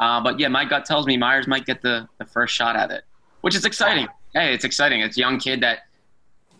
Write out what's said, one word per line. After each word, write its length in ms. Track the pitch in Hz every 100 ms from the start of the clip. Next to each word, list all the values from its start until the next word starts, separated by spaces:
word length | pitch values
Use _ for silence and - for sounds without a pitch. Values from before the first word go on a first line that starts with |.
Uh, 200 | 117 120
but 180 | 120 139
yeah, 100 | 143
my 160 | 131
gut 200 | 135 143 -
tells 200 | 151 139
me 100 | 127
Myers 280 | 123 135 131
might 180 | 135 123
get 160 | 127
the, 260 | 123 117 113 -
the 60 |
first 300 | - 120 120
shot 220 | - 117 110
at 140 | 98
it, 120 | 98 - - _ _
which 120 | 180 190
is 80 | 214
exciting. 400 | - 208 160 117 - -
Hey, 220 | 156 151
it's 100 | 120
exciting. 360 | 127 - 143 117
It's 160 | 107 123
a 40 |
young 180 | 123 135
kid, 220 | 131 127
that 180 | 120 113 - _ _ _ _ - _